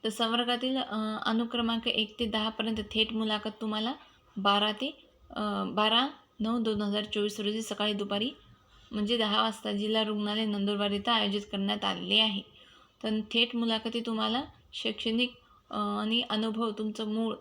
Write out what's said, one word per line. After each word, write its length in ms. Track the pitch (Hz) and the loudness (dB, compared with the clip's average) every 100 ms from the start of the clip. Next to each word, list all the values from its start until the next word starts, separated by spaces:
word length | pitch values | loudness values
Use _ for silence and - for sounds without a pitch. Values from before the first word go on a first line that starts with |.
तर 40 | 220 | -4
संवर्गातील, 680 | 202 226 233 240 240 254 262 | 0 0 2 0 0 0 0
अ, 200 | - 220 214 214 - | -2 -2 -2 -2 0
अनुक्रमांक 640 | 226 233 240 233 226 226 | 0 0 0 0 0 0
एक 320 | - 220 - | 0 -2 -2
ते 60 | 233 | -2
दहापर्यंत 500 | 214 214 220 226 214 208 | 0 -2 -2 -2 -2 -2
थेट 220 | 214 220 | 0 0
मुलाखत 360 | 220 220 214 214 208 | 2 0 0 -2 -4
तुम्हाला 320 | 220 214 226 294 - - _ - | -4 -2 -2 -6 -12 -20 _ 2
बारा 360 | 196 202 208 | 4 6 4
ते, 240 | 208 269 - - _ - | 0 -6 -8 -20 _ -12
अ, 340 | - 214 202 | -4 -2 0
बारा 440 | 190 196 214 226 277 - _ - | 0 2 4 4 2 -4 _ -4
नऊ 220 | 220 240 | 0 2
दोन 200 | 220 208 | 2 2
हजार 220 | 208 208 | 2 0
चोवीस 360 | 214 208 208 208 | 0 0 0 0
रोजी 220 | 202 220 | -2 -2
सकाळी 300 | 220 202 208 | -4 -2 0
दुपारी, 380 | 202 202 202 240 - - - _ - - | 0 -2 0 -2 -4 -20 -20 _ -20 -8
म्हणजे 260 | 214 208 240 | -4 0 2
दहा 260 | 214 214 | 4 4
वाजता 300 | 220 208 214 | 2 0 -4
जिल्हा 300 | 202 214 220 | -2 2 2
रुग्णालय 420 | 214 208 208 208 | 2 0 0 0
नंदुरबार 460 | 220 208 196 208 208 | 0 2 0 2 0
इथं 220 | 202 202 | 0 2
आयोजित 300 | 233 208 202 202 | 2 2 0 -2
करण्यात 320 | 196 196 208 | -2 0 0
आलेले 360 | 202 180 180 208 | 0 -2 2 4
आहे. 220 | 220 196 - - - - - _ | 4 0 -8 -20 -20 -20 -20 _
तर 180 | 220 214 214 | -2 -2 0
थेट 260 | 233 240 240 | 0 2 2
मुलाखती 440 | 233 220 226 233 | 0 0 -2 -4
तुम्हाला 440 | 233 220 220 240 311 - - | -2 -2 0 -2 -4 -14 -16
शैक्षणिक, 600 | - 226 214 226 226 247 - - - _ | -6 -6 -2 -2 0 0 -2 -20 -20 _
अ, 80 | - | -4
आणि 440 | 208 208 214 233 - | -2 -2 0 0 0
अनुभव, 400 | 214 220 220 226 | -2 -2 -2 -4
तुमचं 440 | 208 214 214 214 | -2 -4 -4 -2
मूळ 200 | 214 226 214 | 0 -2 -4